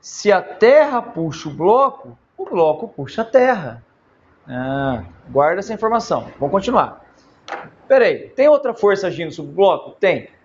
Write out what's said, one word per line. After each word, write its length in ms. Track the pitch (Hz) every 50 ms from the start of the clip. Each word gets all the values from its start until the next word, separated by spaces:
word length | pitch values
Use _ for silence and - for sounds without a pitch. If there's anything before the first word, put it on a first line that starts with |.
Se 320 | _ - - - - 208
a 80 | 196 180
Terra 600 | - - - - 214 233 269 302 302 294 269 240
puxa 480 | 220 - - 160 165 160 143 - - 156
o 20 |
bloco, 640 | 139 139 156 185 220 254 277 254 - - - 127 120 _ _ _ _
o 100 | - 381
bloco 420 | 359 285 180 165 156 151 160 - 107
puxa 320 | - - 139 135 - -
a 40 | 226
Terra. 600 | 220 - 262 247 262 254 202 160 123 113 117 _ _ _ _ _ _ _ _ _ _ _ _ _ -
Ah, 560 | 127 127 127 131 135 139 139 135 127 113 85 87 - - _ -
guarda 320 | 123 135 143 156 170 190
essa 140 | 196 208 226
informação. 520 | 208 226 220 233 226 208 - 165 123 110 - - -
Vamos 140 | 139 143
continuar. 520 | 151 196 190 240 247 208 143 - - - _ _ _ _ _ _ _ _ _ - - - - - _ _ _
Peraí, 440 | _ 269 269 233 190 143 120 - -
tem 180 | _ - 269 302
outra 240 | 302 277 285 254
força 340 | 233 - - 202 196 190 196
agindo 240 | 180 143 147 170 156
sobre 220 | 139 - 151 139
o 20 | 143
bloco? 360 | 175 196 190 165 - - - - _
Tem. 280 | - 190 160 120 104 - _ _ _